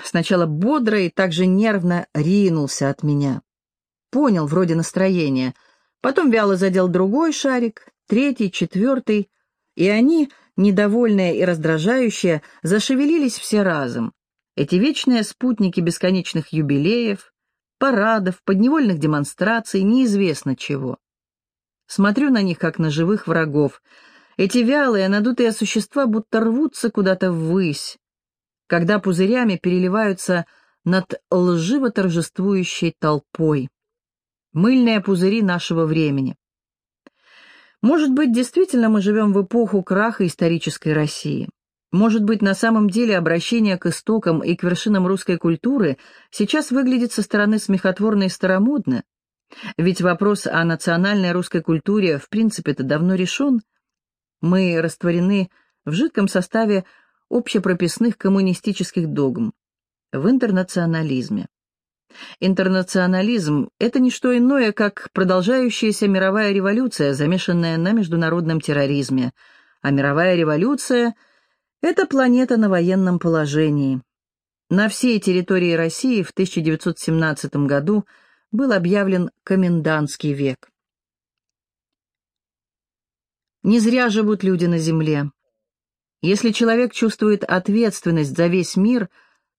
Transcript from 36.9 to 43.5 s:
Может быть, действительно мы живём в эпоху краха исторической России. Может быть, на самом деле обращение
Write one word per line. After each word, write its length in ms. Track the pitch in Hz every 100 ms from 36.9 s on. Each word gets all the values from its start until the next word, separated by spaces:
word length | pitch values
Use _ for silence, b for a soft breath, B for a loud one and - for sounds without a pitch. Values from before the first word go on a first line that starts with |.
| _ _ b b b b b b b
Может 300 | 220 320 302
быть, 200 | 262 294
действительно 580 | 233 254 - 370 247 220
мы 120 | 214
живём 320 | 196 208 214
в 100 | 196
эпоху 380 | 190 233 220 202
краха 440 | 175 185 220 214 185
исторической 680 | - 170 165 - - 160
России. 560 | 156 151 - 147 139 - - _ _ _
Может 320 | 175 220 220
быть, 200 | 208 220
на 100 | 202
самом 360 | 190 226 220 208
деле 280 | 190 233 190
обращение 600 | 165 170 -